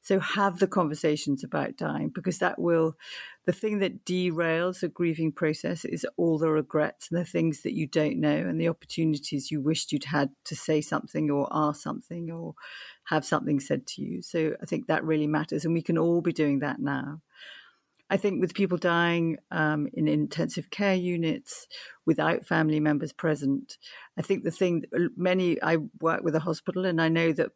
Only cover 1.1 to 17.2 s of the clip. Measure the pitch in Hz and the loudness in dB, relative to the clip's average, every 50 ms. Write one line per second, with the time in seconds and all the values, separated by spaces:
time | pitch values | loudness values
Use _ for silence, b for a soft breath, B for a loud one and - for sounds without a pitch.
1.1 | 151 151 - 147 139 135 - 131 - 151 143 - - - - 151 151 156 156 156 | 0 2 0 -2 -2 -2 -2 -4 -2 -2 -2 -2 -2 -4 -4 -4 -2 -2 -4 -4
2.1 | - 185 165 185 156 - 180 180 - - 170 170 170 165 160 160 160 B B B | -4 -4 -4 -4 -2 0 0 0 0 0 2 2 4 4 4 2 0 B B B
3.1 | B B B B B B _ - 175 - - 220 208 208 190 180 180 202 _ - | B B B B B B _ -2 -2 0 -2 -2 0 0 0 -2 -2 -6 _ -2
4.1 | 180 185 180 180 160 160 170 165 160 165 175 180 185 - - 165 - - 175 170 | 0 0 0 0 0 0 2 2 2 2 2 0 -2 -2 -4 -6 -2 0 0 0
5.1 | 160 156 160 160 143 - 175 156 151 - - - 175 160 - - - 156 - - | 2 2 0 0 0 0 0 0 0 0 -2 -4 -4 -4 -4 -6 -6 -4 -6 -6
6.1 | _ - 175 165 160 151 165 160 156 156 143 - - 156 151 - - _ - - | _ 0 2 2 4 2 2 2 2 2 0 0 0 0 0 0 -2 _ -8 -4
7.1 | 165 175 175 - - 170 165 165 151 - - - - - 160 139 - 165 151 151 | -2 -2 -2 -2 0 0 0 0 0 -2 -4 -4 -2 -2 -4 0 2 2 2 2
8.1 | - - 156 147 147 151 170 180 165 160 165 165 165 _ - _ - - 165 160 | 0 0 2 2 2 0 0 -2 -2 0 0 0 -2 _ -10 _ -4 0 0 0
9.1 | 151 143 147 - 147 139 135 - 160 151 135 151 160 156 - - - 143 - 139 | 0 0 -4 -6 -6 -6 -4 -4 -4 -2 0 0 0 0 -2 -2 -4 -4 -2 0
10.1 | 160 147 143 135 - _ _ - 156 - - - 156 151 151 - 160 - - - | 0 0 0 0 -4 _ _ -10 -10 -8 -2 0 0 0 0 0 -4 -4 -4 -4
11.1 | - 156 156 147 143 143 139 - - 151 151 151 147 - - - - - - - | -4 -2 0 2 2 0 0 0 0 0 0 0 -2 -4 -6 -8 -8 -8 -10 -10
12.1 | 170 170 170 165 165 165 165 165 156 B B B B B B B B B B - | -10 -8 -8 -8 -8 -10 -10 -12 -12 B B B B B B B B B B 0
13.1 | 160 156 139 - 165 151 - 151 147 139 135 - 147 143 143 - - - - - | 0 0 0 0 -2 0 0 0 0 0 0 -2 -4 -4 -4 -8 -10 -8 -8 -8
14.1 | - 180 175 - - 170 160 156 - - - - 170 160 - - 160 - - 156 | -8 -8 -10 -4 -2 0 0 0 -2 -6 -6 -4 -4 -4 -2 0 -2 0 2 0
15.1 | 160 151 151 151 156 156 156 - 156 151 - 165 165 165 160 - 170 165 160 170 | 0 0 2 0 0 0 -2 -2 -4 -2 0 0 0 0 0 0 2 2 4 4
16.1 | 170 170 165 170 156 - 156 147 143 139 139 143 127 - 143 143 139 135 - 147 | 2 2 2 0 0 2 2 2 2 0 0 -2 -4 -4 -4 -2 -2 -4 -6 -8
17.1 | 151 156 | -10 -14